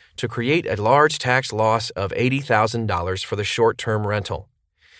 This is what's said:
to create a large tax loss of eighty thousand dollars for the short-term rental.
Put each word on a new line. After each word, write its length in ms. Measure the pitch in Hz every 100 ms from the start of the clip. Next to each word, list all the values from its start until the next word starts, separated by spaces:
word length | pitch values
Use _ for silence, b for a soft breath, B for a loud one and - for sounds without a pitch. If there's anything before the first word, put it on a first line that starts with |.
| b b
to 120 | 123
create 380 | - 120 160 -
a 140 | 101
large 380 | 107 135 156 151
tax 340 | 127 127 131
loss 380 | 107 110 113 110
of 220 | - 98
eighty 260 | - 127 135
thousand 460 | 139 113 110 117 110
dollars 360 | 90 87 92
for 120 | - 104
the 80 |
short-term 640 | 104 - 113 - - 107 104
rental. 420 | 104 101 101 - _ _ _ b b